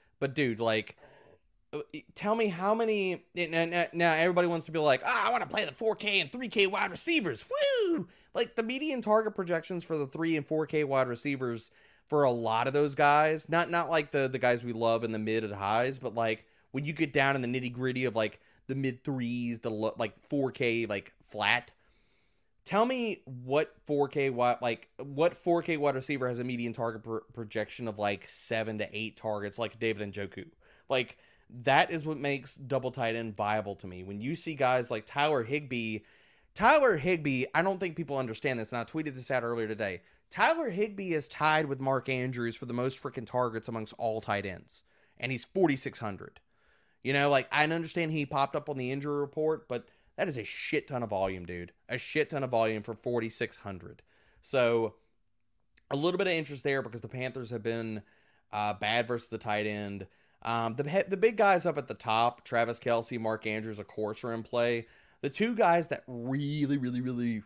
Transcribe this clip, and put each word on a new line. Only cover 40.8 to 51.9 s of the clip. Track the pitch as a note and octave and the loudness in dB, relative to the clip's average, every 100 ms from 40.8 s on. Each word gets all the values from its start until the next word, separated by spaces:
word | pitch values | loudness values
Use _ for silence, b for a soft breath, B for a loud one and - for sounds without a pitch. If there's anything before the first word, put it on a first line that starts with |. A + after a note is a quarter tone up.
| G#3+ G3+ F#3 | -2 -2 -2
is | D#3 - | -2 -2
tied | - D3+ D#3 D3 | 0 4 4 2
with | C3+ | -2
Mark | C3+ C3+ C3+ | 0 0 0
Andrews | B2+ B2+ B2 A#2 A2 | -2 -2 -2 -4 -4
for | |
the | A#2+ | -6
most | A#2+ B2+ - | -2 -2 -2
freaking | B2+ C3 A2+ | -8 -10 -4
targets | B2 B2 A2 A2+ | -2 0 -2 -6
amongst | A2+ G#2+ - | -6 -8 -4
all | A#2 A2 | -4 -2
tight | - G2+ G2 | -2 -2 -2
ends, | F2 - - _ _ _ - | -8 -14 -20 _ _ _ -8
and | B2 | -6
he's | B2 | -4
forty-six | - F#3+ E3+ C3+ C3 - | -4 2 4 2 -4 -8
hundred. | A2 G2 - - _ _ _ _ _ _ | -8 -8 -14 -20 _ _ _ _ _ _
You | B2+ | -2
know, | C#3 C#3+ | 2 4
like, | C#3 B2 | 4 4
I | D3 | 2
understand | D3+ E3 D#3+ F3 D#3+ | 2 2 -2 -4 -2
he | D#3 | -2
popped | C#3 C#3+ C#3 D3+ | -2 0 0 -2
up | C#3+ | -6
on | C3+ | -4
the | B2+ | -4
injury | C#3 D3 C#3+ | -4 -4 -4
report, | C#3 D#3 D#3 D#3 - | -4 -2 -2 -2 -4
but | B2 - _ _ - | -6 -8 _ _ -4
that | F#3+ | -4
is | B2+ | -4
a | |
shit | G2+ - - D3 - | -8 -8 -2 -2 -2
ton | B2+ | -4
of | A2+ | -2
volume, | G2 F#2+ F#2+ | 0 0 -2
dude. | F2 F2 F2 - - | -8 -10 -10 -14 -10